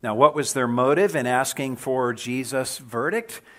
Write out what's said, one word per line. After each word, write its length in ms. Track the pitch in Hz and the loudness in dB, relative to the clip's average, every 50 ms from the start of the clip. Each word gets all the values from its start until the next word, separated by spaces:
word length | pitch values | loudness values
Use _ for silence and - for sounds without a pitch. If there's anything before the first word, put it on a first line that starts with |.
| - | -4
Now, 120 | 117 107 | -4 2
what 220 | 113 135 151 147 | 6 6 6 6
was 160 | 151 143 - - | 4 -4 -2 0
their 160 | 139 127 120 | 0 0 0
motive 480 | 120 120 127 131 147 160 196 202 160 | 2 2 4 4 4 4 2 2 0
in 100 | 156 123 | -2 -2
asking 500 | 123 123 127 135 131 - - 139 131 127 | 0 2 0 0 0 -2 -6 -6 -6 -6
for 380 | 120 - 135 131 131 127 120 120 | -6 -4 -2 -2 0 0 -2 -2
Jesus' 640 | 107 - 123 123 127 131 120 135 135 131 120 - - | -4 -6 -6 -4 -4 -4 -4 -4 -4 -4 -4 -8 -12
verdict? 640 | 139 120 110 113 120 156 190 226 226 226 - - - - - | -14 -8 -6 -4 -2 -2 -2 -4 -6 -8 -16 -18 -18 -20 -20